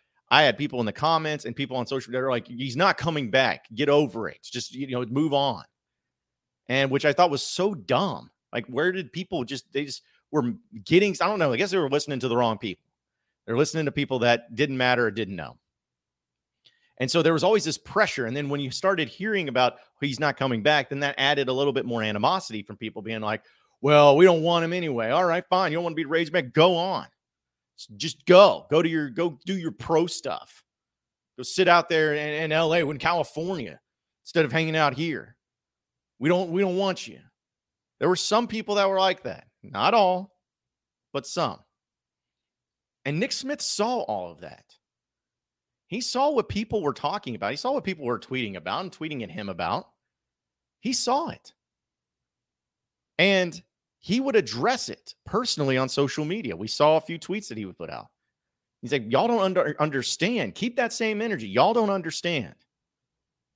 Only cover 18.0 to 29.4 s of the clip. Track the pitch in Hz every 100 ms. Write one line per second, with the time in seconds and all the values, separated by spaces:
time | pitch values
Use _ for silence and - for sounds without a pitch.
18 | 202 - 117 139 143 143 131 - 190 185
19 | 131 - 214 202 147 123 127 - _ -
20 | 143 123 147 - 135 113 139 147 127 139
21 | 143 - 139 143 127 131 143 131 120 117
22 | 107 104 131 185 - 110 98 101 110 113
23 | 104 110 107 107 _ _ _ _ 139 147
24 | 147 143 185 165 165 170 165 180 165 117
25 | 110 156 180 175 - 185 175 160 170 156
26 | 143 165 160 175 123 156 180 170 185 147
27 | - _ _ _ _ _ _ - - 104
28 | 156 - - 180 196 82 - 151 165 160
29 | 143 139 170 -